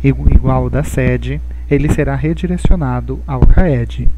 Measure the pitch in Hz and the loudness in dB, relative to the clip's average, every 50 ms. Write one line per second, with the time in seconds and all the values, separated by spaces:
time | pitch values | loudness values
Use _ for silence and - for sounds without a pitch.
0 | - 139 135 135 143 139 - - - 131 131 131 127 123 117 127 127 - - - | 0 0 -2 2 2 4 4 4 4 4 0 0 -2 -2 -2 -4 -4 -4 -4 -2
1 | 131 127 123 123 120 123 135 151 - - - - - - 143 143 143 147 - - | -2 -2 -2 -4 -4 -6 -8 -8 -10 -10 -12 -12 -6 -2 -2 0 0 0 0 -2
2 | 147 135 139 135 131 151 170 - - 175 180 175 - - - 180 156 127 127 123 | -2 -2 -2 -4 -4 -4 -4 -4 -4 -6 -6 0 2 2 2 2 2 -4 -4 -4
3 | 120 120 131 - - - 143 127 123 - - - 190 175 143 123 120 113 - - | -6 -8 -10 -10 -8 -8 -2 4 6 6 6 6 6 4 2 0 -2 -4 -6 0
4 | 120 - - | 0 0 0